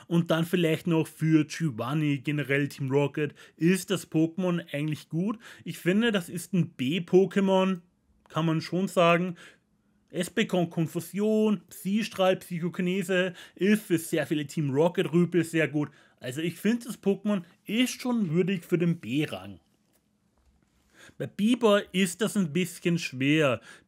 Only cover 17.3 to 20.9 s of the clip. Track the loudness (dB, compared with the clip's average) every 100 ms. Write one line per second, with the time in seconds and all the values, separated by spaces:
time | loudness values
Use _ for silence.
17.3 | -4 -4 _ -6 -2 -2 -2 -4 -2 0
18.3 | 2 0 -2 -2 0 0 0 -2 -2 -2
19.3 | -6 -12 -18 _ _ _ _ _ _ _
20.3 | _ _ _ _ _ _